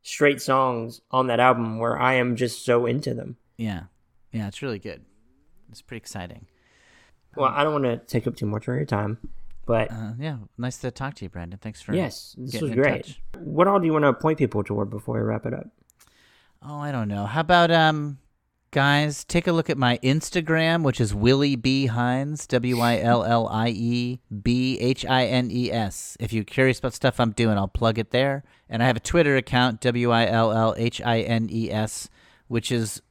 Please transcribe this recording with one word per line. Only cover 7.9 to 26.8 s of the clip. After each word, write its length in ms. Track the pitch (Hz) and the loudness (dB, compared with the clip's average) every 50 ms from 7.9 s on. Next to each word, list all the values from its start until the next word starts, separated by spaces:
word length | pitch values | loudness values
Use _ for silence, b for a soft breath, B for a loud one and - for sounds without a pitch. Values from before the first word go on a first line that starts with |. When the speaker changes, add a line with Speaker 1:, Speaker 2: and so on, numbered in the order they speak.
| 117 117 | -2 -4
Speaker 1:
take 280 | _ - - 117 - | _ -4 -4 -2 -2
up 100 | 117 - | -2 -6
too 100 | - - | -4 -6
much 200 | 104 104 107 - - | -4 -4 -4 -4 -4
of 60 | 123 | -4
your 100 | 139 147 | -4 -2
time, 340 | - 110 101 104 101 110 - - - - - - - - - - | -2 -2 -2 -2 -4 -6 -8 -10 -12 -10 -10 -10 -10 -12 -10 -2
but 240 | - 117 113 110 - | 0 0 0 0 -2
Speaker 2:
Uh, 220 | 113 110 110 104 117 120 | -4 -8 -8 -8 -8 -8
yeah, 200 | 147 160 143 117 104 - _ - | -8 -8 -8 -8 -12 -16 _ -8
nice 200 | 120 127 - - | -8 -8 -6 -6
to 120 | - 127 | -8 -8
talk 240 | 120 - 135 135 113 | -8 -6 -10 -10 -10
to 80 | - 101 | -10 -14
you, 40 | 87 | -12
Brandon. 300 | - 87 87 87 98 98 | -10 -10 -10 -10 -12 -12
Thanks 200 | - 110 107 - | -12 -14 -14 -12
for 100 | - - - | -6 -4 -2
Speaker 1:
Yes, 400 | 180 175 120 - - - - - - | -2 -2 -4 -8 -12 -18 -18 -16 -14
this 140 | 127 135 | -12 -8
Speaker 2:
getting 160 | 123 110 160 135 | -6 -4 -4 -2
Speaker 1:
was 20 | |
Speaker 2:
in 60 | 113 123 | 2 2
Speaker 1:
great. 220 | 139 147 - - - | 2 2 2 -2 -6
Speaker 2:
touch. 180 | - 139 - - - - - | -12 -14 -12 -10 -10 -10 -10
Speaker 1:
What 280 | 170 151 151 151 185 | -10 -4 2 2 4
all 120 | 196 202 196 | 4 4 2
do 60 | 170 | 2
you 60 | 160 | 2
wanna 200 | 156 151 147 143 | 2 4 4 4
point 260 | 120 - - 156 156 147 | 2 2 0 -2 0 2
people 240 | 143 110 - 107 101 | 0 0 0 -4 -2
toward 260 | - 104 107 101 101 | -2 -2 -4 -4 -4
before 260 | 107 104 - - 117 | -6 -10 -8 -6 -4
we 60 | 113 | -2
wrap 220 | 110 107 110 110 - | -2 -2 -2 -4 -4
it 80 | 117 123 | -6 -8
up? 120 | - - 226 _ _ _ _ _ b b b b b b b b b b b b b | -8 -10 -16 _ _ _ _ _ b b b b b b b b b b b b b
Speaker 2:
Oh, 160 | - 147 147 147 | -16 -14 -12 -8
I 140 | 147 147 | -6 -6
don't 160 | 139 123 110 104 | -4 -4 -2 -2
know. 180 | 101 101 101 | -2 -2 -4
How 140 | 104 113 156 | -2 -2 -2
about, 300 | 160 160 180 175 170 165 | 2 4 6 6 6 6
um, 480 | 170 165 160 160 156 151 147 147 139 135 _ _ _ _ _ _ _ _ _ _ | 6 6 4 4 2 0 -4 -6 -8 -12 _ _ _ _ _ _ _ _ _ _
guys, 520 | - 139 139 143 143 143 151 151 143 - - | 0 2 4 4 4 4 2 0 -4 -8 -10
take 220 | - - 170 - | 0 -2 0 2
a 60 | 185 | 2
look 160 | 170 165 156 - | 0 0 0 0
at 80 | 151 139 | 0 2
my 200 | 131 120 120 - | 2 2 2 2
Instagram, 800 | - 131 143 156 - - - 180 160 160 160 160 160 165 165 170 | 2 2 2 2 -2 -2 -4 -2 0 2 2 2 2 2 2 2
which 180 | 160 135 123 - | 2 0 2 2
is 140 | 120 104 101 | 0 0 0
Willie 420 | 101 107 120 135 135 143 143 139 | 2 4 4 4 4 4 0 0
B 300 | 120 113 131 131 135 139 | 0 0 0 2 2 2
Hines, 600 | 123 113 120 120 123 127 131 139 147 151 147 - | 0 0 0 0 0 0 -2 -2 -4 -6 -8 -4
W 340 | - 135 123 120 123 123 117 | -2 0 0 2 0 0 2
I 180 | 120 120 120 - | 2 2 2 2
L 220 | - 117 120 120 113 | 4 4 4 4 4
L 220 | 117 117 117 113 107 | 2 2 2 0 0
I 200 | 107 110 113 120 | -2 0 0 0
E 520 | 117 95 117 117 120 123 120 123 127 123 _ _ 110 104 | -2 -2 -2 0 0 0 -2 -4 -6 -8 _ _ -12 -4
B 360 | 101 120 120 127 127 131 131 - | 0 0 2 2 2 0 -2 0
H 240 | 117 123 135 - - | 0 0 0 -2 0
I 220 | - 131 131 127 | 0 2 2 2
N 240 | 104 123 127 123 120 | 2 2 0 0 0
E 200 | - 123 123 95 | -2 -2 -2 0
S. 460 | - 117 107 95 - - - - - - | 0 -2 -2 -4 -6 -10 -14 -14 -10 -10
If 140 | 117 104 | -8 -4
you're 120 | 113 110 101 | -4 -4 -4
curious 340 | - - - 131 131 123 | -2 0 2 2 2 2
about 160 | - | 0